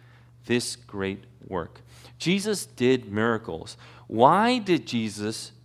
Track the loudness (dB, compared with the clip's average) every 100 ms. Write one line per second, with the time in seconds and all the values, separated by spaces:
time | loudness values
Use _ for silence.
0 | -20 -20 -20 -10 -2 0 -2 -10 -12 -6
1 | -4 -6 -12 -20 -8 -8 -8 -12 -20 -20
2 | -20 -6 -2 0 0 -4 -6 0 2 2
3 | 0 -2 0 0 -6 -10 -12 -18 -20 -20
4 | -6 4 6 6 2 0 0 0 0 -4
5 | -4 -4 -6 -6 -12 -20